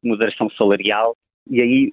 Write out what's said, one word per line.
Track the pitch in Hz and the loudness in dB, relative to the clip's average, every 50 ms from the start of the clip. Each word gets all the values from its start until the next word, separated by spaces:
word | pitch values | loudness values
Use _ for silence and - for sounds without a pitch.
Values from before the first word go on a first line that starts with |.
de | - 117 | -4 -4
moderação | 110 104 110 104 - - 113 - | -2 0 -2 -2 -2 -4 -6 -6
salarial, | - - 110 101 101 98 98 104 104 107 113 117 117 - _ _ _ _ _ - | -2 0 2 2 2 2 0 -2 -2 0 -2 -2 -4 -6 _ _ _ _ _ -4
e | 131 120 | 0 0
aí | 120 120 131 135 139 - | 2 2 2 2 2 0